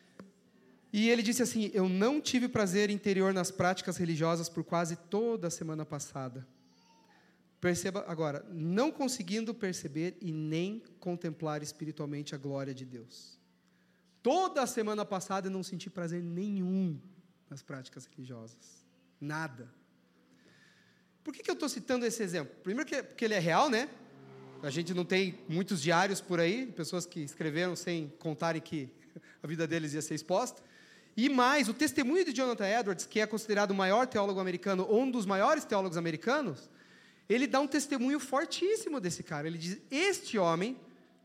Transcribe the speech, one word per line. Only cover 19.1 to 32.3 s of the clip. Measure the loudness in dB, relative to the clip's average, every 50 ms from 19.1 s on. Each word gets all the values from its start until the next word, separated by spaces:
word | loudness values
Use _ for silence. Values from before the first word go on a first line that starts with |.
| _ -10
Nada. | -8 -6 -4 -4 -6 -6 -8 -12 -16 -18 -20 _ _ _ _ _ _ _ _ _ _ _ _ _ _ -20 _ _ -20 _ _ _ _ _ _ _ _ _ _ _ -12
Por | -12 -12
que | -8
que | -4 -4
eu | -4
tô | -2 -2 -4
citando | -4 -4 -4 -2 0 0 0
esse | 0 -2 -2
exemplo? | -4 -2 -2 -4 -4 -6 -10 -10 -6
Primeiro | -4 -4 -4 -2 -4
que, | -4 -6
porque | -6 -6 -6 -2 0
ele | 2 2
é | 2
real, | 2 4 6 6 6 6
né? | 4 2 0 -2 -6 -14 -20 -20 -20 -20 -20 -20 -20 -20 -18 -18 -14 -8
A | -6 -4
gente | -4 -2 -2 -2 -2
não | -2 0
tem | 2 2 2 2 0 -2 -8 -6 -4
muitos | -2 -2 0 0 -2 0
diários | 2 4 4 6 4 4 2 -2
por | -4 -2 2 2
aí, | 4 4 2 0 -2 -6
pessoas | -6 -8 -6 -4 -4 -6 -6
que | -6 -8 -8
escreveram | -8 -8 -6 -6 -4 -2 0 0 0 -2 -2
sem | -4 -4 -4 -4 -4 -4 -6 -10 -8
contarem | -6 -6 -4 -2 0 -2 -2 -2
que | -4 -6 -6 -6 -6 -8 -12 -18 -20 -20 -20
<laughs> | -20 -20 -20 -20 -14
a | -10 -6
vida | -2 -2 0
deles | 0 0 0 -2 -2 -4
ia | -4
ser | -4 -4 -6
exposta. | -6 -2 0 0 2 0 0 -6 -12 -20 -20 -20 -20 -20 -20 -20 -20 -20 -8 -2 0
E | 2 2
mais, | 4 6 6 6 6 4 4 2
o | 2
testemunho | 2 2 2 2 2 2 4 4 2 2
de | 2